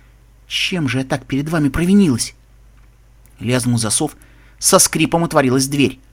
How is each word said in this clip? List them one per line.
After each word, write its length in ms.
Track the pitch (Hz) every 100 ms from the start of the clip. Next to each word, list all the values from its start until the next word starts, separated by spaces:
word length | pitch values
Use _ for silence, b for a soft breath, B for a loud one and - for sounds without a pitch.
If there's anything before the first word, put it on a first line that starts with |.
| B B _ _ -
Чем 420 | - - 185 139
же 100 | 127
я 60 |
так 220 | 131 139 -
перед 220 | 135 151
вами 200 | 165 147
провинилась?» 680 | 147 175 202 185 117 - - _ _ _ _ - _ _ _ _ -
Лязгнул 380 | 107 127 123 117
засов, 380 | 113 - 151 - b b b b
со 200 | - 190
скрипом 460 | - 160 151 170
отворилась 420 | 170 156 131 135 135
дверь. 320 | 143 131 - _